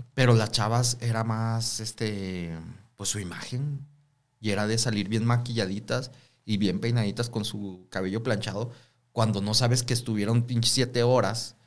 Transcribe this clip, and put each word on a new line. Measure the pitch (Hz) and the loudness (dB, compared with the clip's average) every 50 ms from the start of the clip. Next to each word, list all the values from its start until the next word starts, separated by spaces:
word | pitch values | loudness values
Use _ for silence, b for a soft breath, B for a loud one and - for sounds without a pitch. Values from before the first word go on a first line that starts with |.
| 127 - | -16 -4
Pero | - - 127 120 117 | 0 4 6 6 6
las | 113 110 104 | 6 4 2
chavas | - - 104 107 113 120 123 120 - - | 0 0 0 2 2 2 2 0 0 -2
era | - 117 113 113 110 | -2 -2 0 0 0
más, | 113 110 110 113 113 113 117 113 - - - | 0 0 0 0 -2 -2 -2 -2 -4 -4 -6
este, | 110 113 - - 113 110 104 101 98 92 92 90 87 82 82 82 80 82 85 - - _ _ | -8 -8 -6 -4 -4 -4 -4 -4 -4 -6 -4 -6 -6 -6 -8 -8 -10 -12 -16 -18 -20 _ _
pues, | - 101 - | -8 -6 -4
su | - 104 | -4 -4
imagen. | 95 87 87 - - - 123 123 143 147 143 139 - - _ _ _ _ _ _ _ _ _ - | -4 -8 -8 -10 -10 -8 -6 -4 -4 -4 -6 -8 -10 -14 _ _ _ _ _ _ _ _ _ -6
Y | 107 107 | -2 -2
era | 101 98 104 | 0 0 0
de | 107 113 | 0 0
salir | 113 - 120 107 104 98 95 | 0 0 0 0 -2 0 0
bien | 110 110 110 | 0 0 2
maquilladitas | 120 120 120 120 - 120 113 104 92 98 104 - - 120 123 127 - b b b b b b b | 2 2 2 0 -2 -2 -2 -2 -2 -2 -6 -4 -4 -4 -4 -4 -8 b b b b b b b
y | - 110 95 | -2 0 0
bien | 104 95 87 98 | 2 0 0 0
peinaditas | - 117 117 120 107 101 95 - 117 120 | -2 0 0 0 0 0 -2 -4 -4 -4
con | - 113 101 | -4 -6 -6
su | - - 104 104 98 92 90 - - | -6 -6 -8 -8 -10 -12 -14 -14 -8
cabello | - 95 95 95 95 113 | -6 -4 -2 -2 -2 -2
planchado, | 120 131 110 98 98 107 92 101 117 117 B B B B B B B _ | -2 -2 -2 -2 -2 -4 -4 -6 -6 -6 B B B B B B B _
cuando | - 113 110 110 101 101 | 0 2 2 2 2 0
no | 95 104 110 | 0 2 2
sabes | 113 127 117 123 127 | 4 4 4 4 2
que | - - 123 | 2 0 -2
estuvieron | 120 - - 110 104 101 104 117 120 | -2 0 -2 -2 0 2 4 4 4
pinches | 120 120 127 117 113 - | 2 2 0 2 2 2
siete | - 131 127 123 - 120 | 2 2 2 2 2 2
horas | 117 120 127 123 104 95 113 117 - - - _ _ | 4 6 6 4 4 2 0 -4 -6 -10 -12 _ _